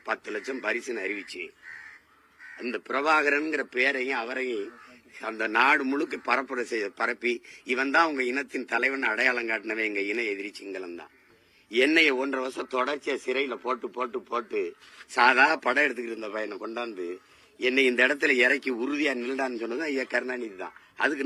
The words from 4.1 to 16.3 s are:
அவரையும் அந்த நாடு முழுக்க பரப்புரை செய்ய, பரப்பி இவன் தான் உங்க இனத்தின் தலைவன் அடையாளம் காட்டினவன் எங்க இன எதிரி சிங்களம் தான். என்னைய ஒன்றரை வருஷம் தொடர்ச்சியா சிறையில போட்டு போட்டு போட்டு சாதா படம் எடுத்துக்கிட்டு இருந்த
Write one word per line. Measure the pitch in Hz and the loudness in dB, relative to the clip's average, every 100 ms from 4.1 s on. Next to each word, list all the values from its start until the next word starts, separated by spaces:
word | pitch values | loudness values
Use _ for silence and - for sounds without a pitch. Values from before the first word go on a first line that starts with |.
| 131 | -2
அவரையும் | 113 131 127 110 104 120 - - _ - 110 | -4 -4 -4 -4 -6 -12 -20 -20 _ -10 -8
அந்த | 110 110 113 | -4 0 4
நாடு | 131 151 135 | 6 4 2
முழுக்க | 139 - 123 - | 0 -2 -4 0
பரப்புரை | 123 135 127 110 | 0 0 -6 -4
செய்ய, | 117 98 - | -4 -4 -2
பரப்பி | 113 120 120 117 - - - | -4 -2 -2 -2 -6 -18 -4
இவன் | 123 135 | -2 2
தான் | 147 165 | 4 4
உங்க | 139 123 | 2 -2
இனத்தின் | 131 131 139 120 | -2 -4 -8 -2
தலைவன் | 117 131 139 123 | 0 0 0 -2
அடையாளம் | 107 127 123 117 | 2 2 2 -2
காட்டினவன் | 113 110 110 107 | -4 -2 -2 -2
எங்க | 101 101 | -2 -2
இன | 113 113 | -2 -2
எதிரி | 98 101 - | -4 -8 -10
சிங்களம் | 98 92 90 85 | -10 -10 -10 -12
தான். | 73 _ _ _ _ _ _ 117 | -16 _ _ _ _ _ _ 2
என்னைய | 139 165 156 127 | 4 6 4 2
ஒன்றரை | 139 131 | -2 -2
வருஷம் | 131 120 127 | -4 -6 -4
தொடர்ச்சியா | 131 127 147 147 131 | -2 -2 -2 -4 -4
சிறையில | - 127 143 113 | -2 -2 -2 -4
போட்டு | 120 123 120 120 | -4 -4 -6 -6
போட்டு | 127 120 - | -4 -6 -4
போட்டு | 120 110 107 87 - - - - | -6 -4 -4 -4 -8 -20 -20 -4
சாதா | 135 123 127 143 156 | 6 8 10 8 6
படம் | 127 131 | 2 4
எடுத்துக்கிட்டு | 147 120 117 113 | 2 0 -6 -6
இருந்த | 107 | -6